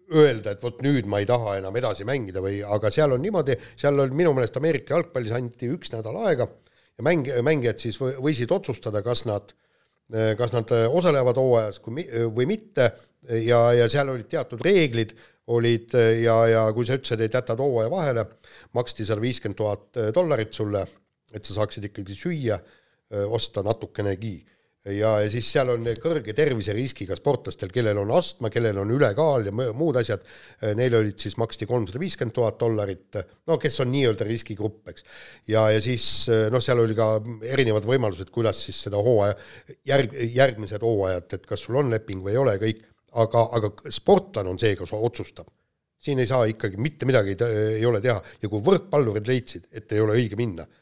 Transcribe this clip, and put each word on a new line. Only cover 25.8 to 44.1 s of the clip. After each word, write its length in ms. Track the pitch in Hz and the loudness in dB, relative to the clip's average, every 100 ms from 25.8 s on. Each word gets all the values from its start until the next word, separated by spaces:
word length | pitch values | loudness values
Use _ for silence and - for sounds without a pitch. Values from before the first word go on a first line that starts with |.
| 117 | -2
kõrge 360 | 110 165 156 104 | -4 -4 -4 -4
terviseriskiga 840 | 107 147 117 98 104 131 - 95 92 | 0 0 0 -2 -4 -4 -8 -8 -4
sportlastel, 540 | 147 127 - - 95 | -2 -2 -4 -10 -4
kellel 240 | 123 110 104 | 0 0 0
on 120 | 101 | 2
astma, 340 | 160 175 - 113 | 0 0 -6 -4
kellel 260 | 117 113 98 | 0 0 0
on 120 | 101 | -2
ülekaal 540 | 131 123 101 160 135 98 | 2 2 2 2 2 -2
ja 20 | |
mõ-, 220 | 107 127 | -4 -4
muud 220 | 113 165 127 | -2 0 0
asjad, 240 | 113 101 - - - - | -2 -4 -8 -20 -20 -6
äh, 180 | 110 104 | -4 0
neil 160 | 127 | 2
olid 240 | 113 107 - | 2 2 -4
siis, 160 | 104 - | -10 -6
maksti 300 | 113 - 107 | -6 -6 -4
kolmsada 320 | 123 95 117 | -4 -4 -6
viiskümmend 360 | 190 - 113 123 | -8 -6 -4 0
tuhat 240 | 110 - | -2 0
dollarit, 560 | 120 110 101 92 _ 101 - _ - | -2 0 -4 -8 _ -10 -10 _ -2
no 100 | 160 | -2
kes 220 | 151 - | 0 -2
on 80 | 123 | -2
nii-öelda 380 | 139 123 107 107 | 2 2 0 -4
riskigrupp, 560 | 117 - 104 107 - - | -4 -6 -6 -6 -6 -16
eks. 140 | - - - - - - | -20 -20 -20 -20 -18 0
Ja, 180 | 110 110 | 4 4
ja 100 | 107 | 4
siis, 220 | 104 123 - - - | 0 -2 0 0 2
äh, 180 | 110 110 | 2 4
noh, 120 | 123 | 0
seal 160 | 117 123 | 2 2
oli 160 | 113 | 2
ka 140 | 110 110 110 113 110 | 2 2 0 -4 -10
erinevad 460 | 113 135 117 107 104 | -4 0 2 2 2
võimalused, 420 | 131 110 87 95 | 0 0 -4 -6
kuidas 300 | 117 110 - | -2 -2 -2
siis 160 | - - | -6 -8
seda 200 | 101 101 | -4 0
hooaja, 320 | 113 113 101 101 - - - - | 4 4 2 -2 -10 -20 -20 -14
järg-, 300 | 135 139 120 139 117 | -2 -2 -2 -6 -4
järgmised 580 | 123 135 107 98 104 117 | 2 2 2 -10 -4 0
hooajad, 400 | 107 95 90 - | 0 0 -2 -6
et 140 | 95 - | -12 -8
kas 140 | 104 - | -10 -2
sul 140 | 127 | -2
on 100 | 139 | 0
leping 320 | 110 110 95 | -2 -4 -8
või 140 | 95 120 | -2 0
ei 20 | |
ole, 160 | 135 98 | 2 2
kõik. 260 | 110 110 _ _ _ | -2 -4 _ _ _
Aga, 280 | 117 110 117 113 | 0 4 4 2
aga 180 | 120 104 - - | 0 -2 -4 -10
sportlane 640 | - - | -4 4